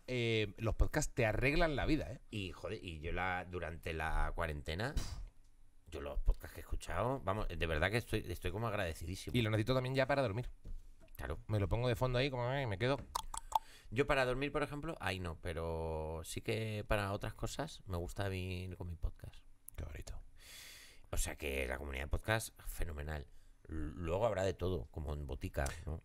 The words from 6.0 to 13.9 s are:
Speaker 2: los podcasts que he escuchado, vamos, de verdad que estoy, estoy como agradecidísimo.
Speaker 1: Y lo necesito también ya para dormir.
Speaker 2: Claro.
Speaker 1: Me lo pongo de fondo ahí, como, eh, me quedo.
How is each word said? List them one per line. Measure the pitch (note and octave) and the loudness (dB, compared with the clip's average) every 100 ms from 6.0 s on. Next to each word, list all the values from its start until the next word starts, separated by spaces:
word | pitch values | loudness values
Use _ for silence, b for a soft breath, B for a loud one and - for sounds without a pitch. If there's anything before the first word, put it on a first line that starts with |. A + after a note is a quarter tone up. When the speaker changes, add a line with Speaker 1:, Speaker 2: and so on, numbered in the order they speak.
Speaker 2:
los | C#2+ C#2+ | -4 2
podcasts | - - - | 4 4 2
que | - | -10
he | |
escuchado, | - - - E2 A2+ C3+ | -6 -4 -2 0 2 2
vamos, | F#2+ G#2 G#2 | 0 0 0
de | E2 E2 | 0 2
verdad | D#2 F2+ | 4 4
que | A2+ | 2
estoy, | A2+ A2 - | 2 0 -2
estoy | F2 F2+ | -4 -2
como | F#2 A#2 | 0 0
agradecidísimo. | G#2 F2+ D#2+ E2+ F#2+ - | 0 0 -2 -4 -6 0
Speaker 1:
Y | A#2 | 2
lo | G#2+ | 4
necesito | G#2+ A2 | 4 4
también | C3 B2+ | 2 2
ya | C3+ C3 | 4 4
para | C#3 | 4
dormir. | B2+ G2+ B2+ - - - - - - - | 2 0 -4 -6 -8 -8 -8 -16 -14 -8
Speaker 2:
Claro. | C2 D#2 - | -4 -4 0
Speaker 1:
Me | G#2+ | 2
lo | G2 | 4
pongo | A2 B2 | 4 2
de | A2+ | 4
fondo | B2+ A#2+ | 4 4
ahí, | C#3 | 2
como, | B2+ A#2+ | 2 0
eh, | C#3 B2+ | 0 0
me | F#2+ | 2
quedo. | A#2+ C#3 - - - B B B B B B | 2 2 0 -6 -4 B B B B B B